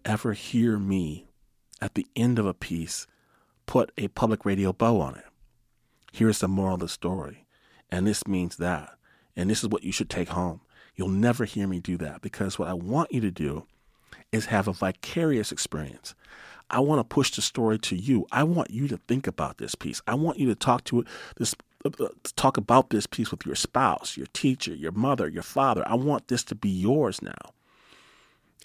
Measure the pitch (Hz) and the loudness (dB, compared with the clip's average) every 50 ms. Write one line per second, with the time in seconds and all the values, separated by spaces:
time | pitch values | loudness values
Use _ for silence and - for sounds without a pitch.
0 | - - 107 104 - 120 104 - - - - 117 117 120 110 104 98 98 98 95 | 0 0 0 0 0 -2 -2 -4 -4 -2 2 2 4 4 2 2 0 2 2 2
1 | 87 78 76 85 - - _ _ _ _ _ _ _ _ - - - 101 - 104 | 0 0 -4 -8 -12 -20 _ _ _ _ _ _ _ _ -12 -10 -8 -6 -4 -4
2 | - - - 113 113 123 123 117 104 98 90 - - - 90 85 80 78 - - | -6 -4 0 2 2 4 4 4 2 0 0 -4 -6 -6 -6 -6 -4 -6 -8 -10
3 | - - _ _ _ _ _ _ _ _ _ _ _ - - 131 - - - - | -10 -14 _ _ _ _ _ _ _ _ _ _ _ 0 2 2 2 2 -2 -4
4 | 107 98 - - - 110 110 104 - 101 98 98 98 95 92 - 117 113 117 101 | -6 -4 -2 0 0 2 2 0 0 0 0 2 2 0 2 2 2 4 4 4
5 | 76 67 62 - - - _ _ _ _ _ _ _ _ _ _ _ _ _ _ | 2 -2 -6 -10 -18 -20 _ _ _ _ _ _ _ _ _ _ _ _ _ _
6 | _ - - - 110 110 107 - - 92 95 95 98 95 92 90 - 85 - - | _ -10 0 2 4 4 4 4 2 2 2 2 2 2 0 0 -2 -6 -6 -4
7 | - 87 92 95 73 73 73 - _ _ _ _ _ _ _ _ _ _ - 90 | -4 -4 -2 -4 -6 -8 -12 -16 _ _ _ _ _ _ _ _ _ _ -2 0
8 | 92 104 101 - - - 98 92 90 87 - - 85 90 90 76 76 - - _ | 2 2 2 0 0 0 0 0 0 -2 -4 -4 -2 -2 -2 -2 -6 -10 -18 _
9 | _ _ _ _ _ _ _ - 90 95 110 - - 104 107 - - 92 95 - | _ _ _ _ _ _ _ -2 0 2 2 0 0 0 -2 -2 -2 -4 -4 -4
10 | - - - 92 87 - - 90 90 90 80 - - _ _ - - - _ - | -4 -4 -4 -4 -4 -2 -2 -2 -2 -2 -4 -8 -14 _ _ -20 -20 -14 _ -4
11 | 92 95 95 98 110 120 117 120 117 98 - 107 101 95 92 87 85 - 90 85 | -2 0 2 4 4 4 4 2 0 -2 -2 -2 -2 -2 -2 -4 -4 -4 -4 -4
12 | 82 73 73 - - 104 - - 101 95 - - 87 82 92 90 87 92 117 147 | -4 -6 -8 -10 -12 -10 -6 -6 -4 -4 -4 -4 -4 -4 -4 -6 -4 -2 0 0
13 | - - - 131 110 101 87 - 78 69 71 - - - _ _ _ _ _ _ | 0 -2 -2 -2 -2 -2 -2 -2 -4 -4 -4 -6 -10 -14 _ _ _ _ _ _
14 | _ _ - - - _ - 110 104 - 117 101 95 104 92 - - 95 95 - | _ _ -20 -20 -10 _ -4 -4 -2 0 0 0 2 0 -2 -2 -2 -2 -2 -4
15 | - - - 170 170 160 143 113 104 - - - - - - 76 76 67 62 - | -8 -8 -4 0 0 2 2 0 0 -2 -4 -6 -6 -6 -6 -6 -8 -8 -12 -14
16 | - - - _ _ - - - - - - - - - - - 135 143 156 143 | -16 -18 -18 _ _ -20 -20 -20 -20 -20 -20 -20 -10 -2 0 2 4 4 4 4
17 | 117 - - 147 135 - - - 107 - - - 117 110 110 104 - - 101 90 | 2 2 2 2 2 2 2 -2 -2 -2 0 2 2 2 2 2 0 -2 -2 -2
18 | 98 139 131 107 - - - 120 147 160 175 170 - - - 113 143 139 - - | 2 2 2 2 2 2 0 2 2 4 2 2 0 -2 -2 -4 -2 -2 -4 -6
19 | - - 120 135 135 - - - - - - - 57 - - - - 71 - - | -2 -2 0 0 0 -2 -2 -2 -4 -4 -4 -6 -8 -8 -8 -6 -6 -8 -8 -6
20 | - - 113 135 156 165 - - 143 127 104 - - 139 120 120 - - - 120 | -4 -2 0 0 0 0 0 2 2 2 2 2 4 4 4 4 2 0 0 0
21 | 117 - - - - - - - 117 113 - - - _ _ - - 139 - - | 0 -2 -6 -16 -16 -14 -6 -4 -4 -4 -4 -6 -10 _ _ -6 -4 -4 -2 -2
22 | 120 - - - - - - - - 131 - - 104 - 117 131 131 - - 104 | -4 -6 -6 -10 -14 -8 0 2 4 4 4 2 4 6 6 6 6 6 2 0
23 | 101 - - - 117 - - - - - 69 - - - - 123 131 107 82 - | 0 -2 -4 -4 -4 -4 -4 -6 -6 -6 -4 -4 -4 -2 0 2 2 2 2 0
24 | - - - - 65 - - - - 143 127 - - - 82 71 73 80 87 104 | -4 -8 -10 -10 -10 -10 -4 0 0 0 0 0 -4 -6 -6 -6 -6 -4 -2 0
25 | 117 135 139 113 98 78 82 87 82 - - 139 135 135 117 - - - 117 120 | 2 2 2 2 0 -2 -4 -6 -8 -4 0 2 2 4 2 2 0 0 0 0
26 | 131 151 147 123 - - 123 117 - - 113 107 - 101 95 92 92 104 131 156 | 2 0 0 -2 -2 -2 -2 -2 -2 -4 -6 -4 -2 -2 0 2 2 4 4 4
27 | 143 107 90 - - - - - - - - _ _ _ _ _ _ _ - - | 2 0 -2 -4 -8 -12 -12 -12 -16 -20 -20 _ _ _ _ _ _ _ -20 -20
28 | - _ _ _ _ _ _ _ _ _ _ _ - | -20 _ _ _ _ _ _ _ _ _ _ _ -4